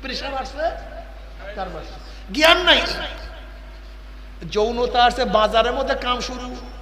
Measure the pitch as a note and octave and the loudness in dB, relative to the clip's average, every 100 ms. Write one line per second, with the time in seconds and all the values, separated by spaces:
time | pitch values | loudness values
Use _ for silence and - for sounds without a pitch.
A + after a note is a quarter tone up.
0 | C4+ C4+ C#4 C4+ B3+ C#4+ E4 - - - | -8 -8 -6 -6 -8 -4 -4 -4 -12 -14
1 | - - - - G3 G#3 F#3 D#3+ D#3 - | -16 -16 -16 -14 -12 -8 -8 -8 -12 -14
2 | - - - G3 D#4 F4 F4+ D4 - - | -16 -16 -8 6 8 8 8 4 4 -4
3 | D#4 - - - - - - - - - | -8 -10 -12 -14 -16 -16 -18 -18 -18 -18
4 | - - - - E3+ G#3 G#3+ A#3+ A#3+ A#3+ | -16 -16 -16 -12 -4 0 2 2 0 6
5 | A#3+ B3 A#3 G#3+ G#3+ A3+ A3+ B3 C4 C4+ | 6 6 2 4 6 6 4 2 0 0
6 | B3 B3 - B3 B3+ - - - | 0 -2 -2 -6 -8 -10 -12 -16